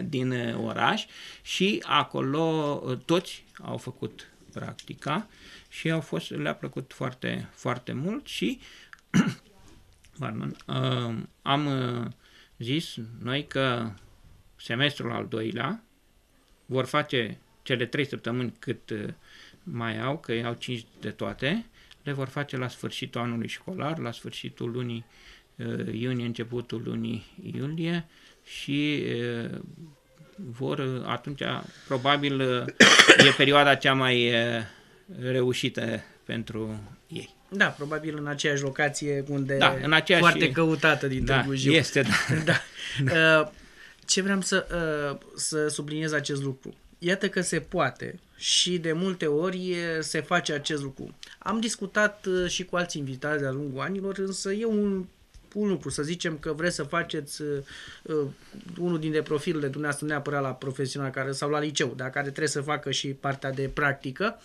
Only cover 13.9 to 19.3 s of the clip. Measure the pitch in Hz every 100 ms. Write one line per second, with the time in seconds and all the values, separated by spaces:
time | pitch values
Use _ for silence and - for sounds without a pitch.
13.9 | 98 - - - - - - - 120 143
14.9 | 143 120 113 107 113 110 117 143 226 -
15.9 | _ _ _ _ _ _ _ - 127 123
16.9 | 147 147 131 110 120 _ _ - 127 120
17.9 | 143 139 120 - 123 120 - - 113 -
18.9 | 107 104 170 -